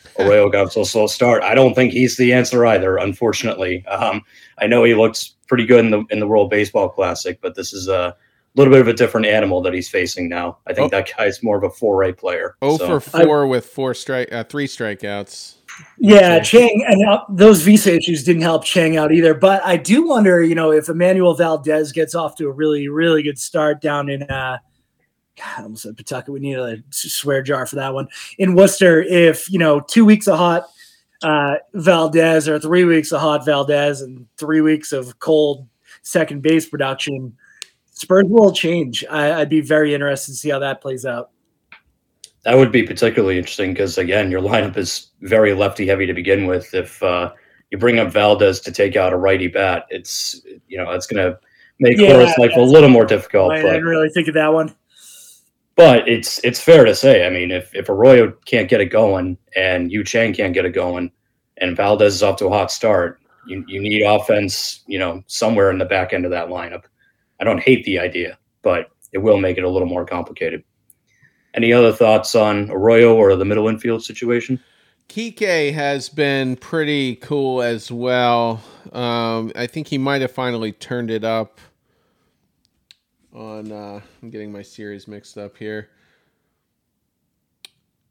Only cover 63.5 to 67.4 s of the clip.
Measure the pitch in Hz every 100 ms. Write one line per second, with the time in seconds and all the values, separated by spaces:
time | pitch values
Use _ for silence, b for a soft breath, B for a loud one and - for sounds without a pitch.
63.5 | 95 92 98 104 104 104 104 - 104 101
64.5 | - - - - 95 90 90 - - 110
65.5 | 110 98 92 92 95 92 92 87 87 87
66.5 | 90 85 87 _ _ _ _ _ -